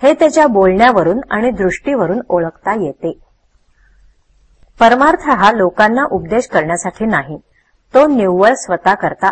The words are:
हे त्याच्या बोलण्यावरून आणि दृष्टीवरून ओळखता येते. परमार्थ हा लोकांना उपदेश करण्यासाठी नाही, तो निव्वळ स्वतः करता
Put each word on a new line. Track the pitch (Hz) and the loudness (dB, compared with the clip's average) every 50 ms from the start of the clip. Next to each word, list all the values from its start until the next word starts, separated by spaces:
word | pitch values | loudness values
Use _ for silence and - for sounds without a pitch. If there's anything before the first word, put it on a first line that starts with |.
हे | 254 285 320 | 0 2 2
त्याच्या | - 330 302 247 320 302 | 4 2 2 2 2 2
बोलण्यावरून | 277 214 196 190 185 185 202 233 254 226 185 156 165 196 262 - - | 2 2 2 2 2 2 2 2 2 2 2 0 0 -2 -4 -6 -6
आणि | - 208 226 254 | -6 -4 -2 -2
दृष्टीवरून | 214 180 190 180 - - - 269 285 233 175 160 196 247 - - | -2 -2 -2 -2 -4 -4 -6 -4 -2 -2 -2 -2 -4 -4 -4 -4
ओळखता | - 175 165 165 - _ - 196 214 | -2 -2 -2 -4 -8 _ -6 -6 -4
येते. | 220 175 143 - _ - 165 - _ _ _ _ _ _ _ _ _ _ _ _ _ _ _ _ _ _ _ _ _ _ _ _ _ _ _ _ _ _ _ _ - | -4 -4 -6 -8 _ -10 -10 -10 _ _ _ _ _ _ _ _ _ _ _ _ _ _ _ _ _ _ _ _ _ _ _ _ _ _ _ _ _ _ _ _ 2
परमार्थ | 233 233 247 254 277 311 339 - - 302 | 2 4 4 4 2 2 0 0 0 -2
हा | 254 185 196 208 | 0 2 2 2
लोकांना | 233 214 185 175 - - 214 214 233 262 285 - | 2 2 0 -2 0 0 0 0 0 0 -2 -2
उपदेश | - 180 165 165 208 247 247 | -4 -6 -6 -4 -4 -4 -2
करण्यासाठी | - - 170 156 160 175 175 - 180 - - 220 | -2 -2 -2 -2 -2 -4 -6 -6 -8 -8 -6 -4
नाही, | 220 196 143 131 147 151 - _ _ _ _ _ _ _ _ _ _ - | -2 -2 -4 -4 -6 -14 -16 _ _ _ _ _ _ _ _ _ _ 2
तो | 262 302 | 2 4
निव्वळ | 302 277 233 196 185 180 180 196 226 262 | 4 2 0 0 0 2 2 2 2 2
स्वतः | - - - 175 165 - 185 202 | 0 -4 -6 -6 -2 0 -2 -2
करता | 202 185 151 - - 185 196 | 0 -2 -6 -4 -2 -4 -4